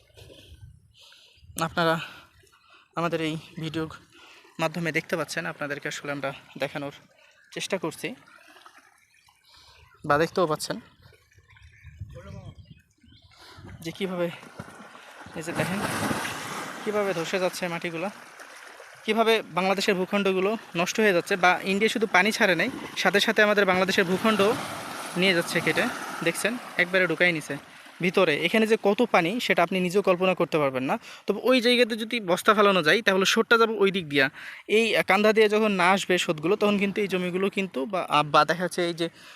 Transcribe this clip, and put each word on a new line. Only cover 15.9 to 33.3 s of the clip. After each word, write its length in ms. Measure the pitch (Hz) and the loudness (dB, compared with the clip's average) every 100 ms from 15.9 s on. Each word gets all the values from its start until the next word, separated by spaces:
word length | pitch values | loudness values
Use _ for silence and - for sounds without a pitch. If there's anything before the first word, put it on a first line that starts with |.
| - - - - - - - - - | -4 -4 -4 -6 -8 -10 -10 -10 -10
কীভাবে 300 | 214 208 196 | -4 -2 -2
ধসে 240 | 170 160 196 | -2 -2 -2
যাচ্ছে 300 | 180 - 180 | -2 -4 -6
মাটিগুলো, 420 | 170 175 165 190 - - - - - - - - - | -6 -6 -6 -8 -10 -20 -20 -20 -20 -20 -20 -20 -10
কীভাবে 380 | - 214 220 220 | -2 2 4 2
বাংলাদেশের 520 | 185 165 190 196 202 | 0 -2 0 2 2
ভূখণ্ডগুলো 640 | 180 185 208 196 190 185 220 - 170 | 0 0 0 0 2 0 -2 -6 -4
নষ্ট 240 | 185 - | -2 2
হয়ে 120 | 214 | 4
যাচ্ছে। 240 | 175 - 196 | 4 0 2
বা 240 | 180 175 | 4 4
ইন্ডিয়া 260 | 190 196 214 | 0 0 2
শুধু 180 | 240 208 | 0 2
পানি 260 | 180 196 | 2 2
ছাড়ে 220 | - 208 | 2 2
নাই, 160 | 170 220 - - - | 2 0 -4 -10 0
সাথে 240 | 185 196 | 2 2
সাথে 220 | 214 220 | 2 4
আমাদের 240 | 208 208 190 | 4 4 4
বাংলাদেশের 380 | 185 190 208 | 2 2 2
ভূখণ্ড 360 | 175 185 220 208 202 269 - - - - - 175 | 2 2 0 2 2 0 -6 -10 -12 -12 -8 0
নিয়ে 180 | 190 | 2
যাচ্ছে 260 | 170 170 180 | 2 0 -2
কেটে। 240 | 165 156 233 - - - | 0 0 -2 -4 -10 -4
দেখছেন, 320 | 170 - 202 240 - - | -2 -2 -4 -4 -8 -2
একবারে 300 | 175 185 180 | 0 2 2
ঢুকাই 260 | 160 175 | 2 2
নিছে 260 | 160 - 143 - - - - | 0 -6 -10 -12 -20 -20 -4
ভিতরে। 440 | 175 202 175 143 165 | 0 4 4 2 2
এখানে 200 | 220 214 | 2 2
যে 100 | 220 | 2
কত 200 | 202 208 | 2 2
পানি, 380 | 240 196 165 240 | 2 2 2 -2
সেটা 220 | - 185 | 0 2
আপনি 180 | 170 185 | 2 0
নিজেও 220 | 180 196 | 0 0
কল্পনা 320 | 190 175 185 | 2 2 2
করতে 240 | 180 165 160 | 0 0 0
পারবেন 240 | 139 131 | 0 -2
না। 160 | 135 226 - - - | -4 -4 -6 -14 -6
তবে 140 | 202 | -2
ওই 180 | 226 254 | 2 4
জায়গাতে 360 | 233 247 233 226 | 4 4 2 -2
যদি 240 | 226 240 | -6 -6
বস্তা 340 | 185 175 - | -2 0 4
ফেলানো 280 | 208 202 185 | 6 4 4
যায়, 200 | 151 202 | 4 2
তাহলে 220 | 208 190 | 2 2
স্রোতটা 340 | 190 | 2